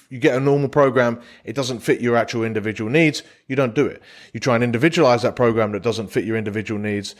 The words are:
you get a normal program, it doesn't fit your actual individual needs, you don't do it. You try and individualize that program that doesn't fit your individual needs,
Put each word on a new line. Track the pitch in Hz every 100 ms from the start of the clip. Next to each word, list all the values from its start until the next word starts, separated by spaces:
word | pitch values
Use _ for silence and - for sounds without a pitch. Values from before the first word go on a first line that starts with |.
| _
you | 127
get | 143 127
a |
normal | 143 143 135
program, | 151 135 123 120 117 - -
it | -
doesn't | 120 123 117
fit | - 120
your | 120 117
actual | 113 117 113
individual | 110 107 104 107
needs, | 156 156 - - _ -
you | 131
don't | 127 117
do | 110
it. | - - - -
You | 113
try | 135 117
and |
individualize | 120 117 165 170 131 120
that | 120 -
program | 120 113 107
that | 101
doesn't | 117 110 98
fit | 127
your | 101 110
individual | 107 107 104 104
needs, | 104 104 101